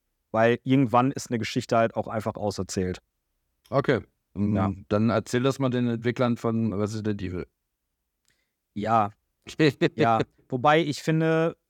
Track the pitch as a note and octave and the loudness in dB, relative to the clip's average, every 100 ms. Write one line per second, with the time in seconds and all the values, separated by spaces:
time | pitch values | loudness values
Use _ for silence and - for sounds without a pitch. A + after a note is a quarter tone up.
0 | _ _ _ A2 A#2 A#2+ C3 C3 B2 A#2+ | _ _ _ 2 4 2 2 2 4 2
1 | C3 - - A#2+ A2+ B2+ - A#2 A2+ - | 2 -2 -6 -6 -4 -6 0 2 2 -2
2 | - A2 G#2+ - G#2 G2 F#2+ G2+ F#2 F2+ | -6 -6 -6 -4 -4 -4 -4 -4 -4 -4
3 | _ _ _ _ _ _ - C3+ C#3 A2+ | _ _ _ _ _ _ -6 -2 0 0
4 | - _ _ F2+ G#2 G#2 G2+ F#2+ - G#2 | -2 _ _ -4 -2 0 -2 -4 -2 0
5 | A2+ G#2+ - B2+ C3+ B2+ C3 B2 A#2+ A#2 | 2 0 0 -2 0 0 -2 0 -2 -2
6 | A#2+ A#2+ A#2+ A#2 A#2 A2+ A2 G2 G#2 A2 | -2 0 -2 -2 -2 -2 -2 -2 -4 -4
7 | G#2+ G2+ F#2 F2+ - _ _ _ _ _ | -6 -6 -6 -8 -10 _ _ _ _ _
8 | _ _ _ _ _ _ _ G2+ G#2 A2+ | _ _ _ _ _ _ _ -6 0 2
9 | G#2 - _ _ - - D#3 - E3 - | 2 -4 _ _ -10 2 2 2 0 2
10 | A#2 A2+ - _ - C3 D3 D#3 D3+ C3 | 2 2 0 _ -8 0 4 4 2 -4
11 | - D#3+ D#3+ D#3+ E3 - - | -2 0 2 2 0 -4 -8